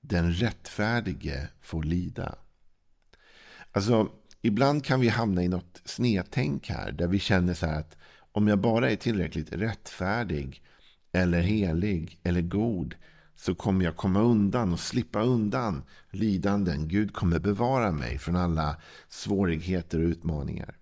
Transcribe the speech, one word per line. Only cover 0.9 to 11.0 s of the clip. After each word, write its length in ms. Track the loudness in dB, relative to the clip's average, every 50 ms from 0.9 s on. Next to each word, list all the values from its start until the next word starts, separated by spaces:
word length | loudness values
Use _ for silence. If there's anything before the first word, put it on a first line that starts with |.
| 0 0 -2 -4 -6 -6 -6 -8 -6 -6 -8 -10 -12 -16
får 220 | -14 -8 -6 -4 -2
lida." 520 | 0 0 0 -2 -4 -6 -8 -8 -8 -10 -12 -18 -20 _ _ _ -20 _ _ _ _ _ _ _ _ -20 _ _ _ -20 -20 -20 -20 -20 -20 -20 -4
Alltså, 400 | -2 0 2 4 4 4 4 2 -2 -12 _ _ -20 _
ibland 440 | -2 0 2 4 4 4 4 2 0
kan 140 | 0 2 4
vi 80 | 4 2
hamna 360 | 2 2 0 0 2 2 2
i 40 | 2
något 340 | 0 -2 -4 -8 -20 -20 _
snedtänk 840 | -12 -4 0 0 2 2 0 -2 -2 -2 -2 -2 -2 -2 -6 -6 -6
här, 220 | -8 -6 -6 -8
där 160 | -4 -2 0 0
vi 120 | 0 0
känner 340 | 2 2 2 4 4 2 0
så 120 | -2 -2
här 140 | -2 -2 -4
att 180 | -6 -8 -14 -20 -20 -20 -20 -20 -20 _
om 160 | _ 2 4 4
jag 120 | 4 4
bara 320 | 2 2 2 2 2 2
är 40 | 0
tillräckligt 580 | 0 0 -2 0 0 -2 -2 -2 -6 -6 -6 -4
rättfärdig 1080 | -4 -4 -4 -4 -6 -10 -14 -8 -4 -4 -2 -2 -2 -2 -2 -4 -4 -6 -8 -10 -14 -20 -20 -20 _ -20 -20 _ _